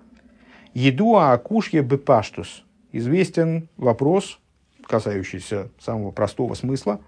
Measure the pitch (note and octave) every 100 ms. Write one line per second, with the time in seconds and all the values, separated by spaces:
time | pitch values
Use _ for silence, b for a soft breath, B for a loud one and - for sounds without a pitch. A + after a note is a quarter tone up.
0 | _ - b b b b b B2 C3+ C3
1 | G#3+ G#3+ D3+ A#2+ - A3 - D#3 B2+ C#3
2 | - B2 G2+ - E2+ - _ _ _ -
3 | A#2 E3+ F3+ F3+ E3 E3 D#3+ - B2+ A2+
4 | C3+ F#3+ - - _ _ _ _ - A2+
5 | G#2+ G2+ F#2 F#2 - G#2 - _ - A2+
6 | G2+ - G#2 - A#2+ - B2+ C3+ - G3+